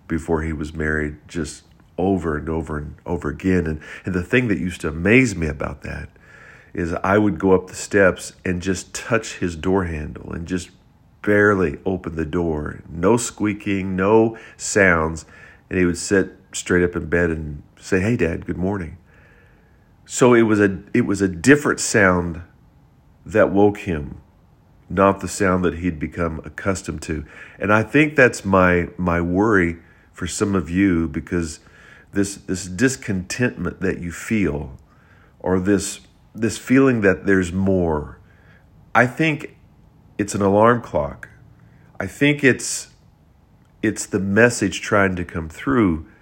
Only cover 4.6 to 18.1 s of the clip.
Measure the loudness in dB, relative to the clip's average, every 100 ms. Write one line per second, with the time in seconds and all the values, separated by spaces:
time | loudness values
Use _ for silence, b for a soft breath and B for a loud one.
4.6 | -4 -6 -8 -2 4 4 4 -2 -4 -4
5.6 | -6 -8 -12 -12 -12 _ B B B B
6.6 | B -6 -4 -2 2 4 2 2 4 4
7.6 | 2 -14 0 4 4 2 -10 -8 -4 -4
8.6 | -2 -4 -6 -12 -2 -2 -2 -6 -6 -4
9.6 | 0 0 0 -6 -8 -12 -12 -10 -6 -6
10.6 | -8 _ _ _ _ _ 0 4 4 4
11.6 | 0 -2 -4 -4 -6 -6 -4 -2 -2 -4
12.6 | -6 -12 -14 -2 2 2 -2 -4 -4 -4
13.6 | -4 -4 -4 0 4 6 4 -2 B B
14.6 | -2 4 6 4 0 -4 -14 B B B
15.6 | -6 0 0 0 0 0 0 -6 _ -10
16.6 | 0 2 2 -2 -2 0 0 -2 -8 -12
17.6 | -16 _ -4 -2 0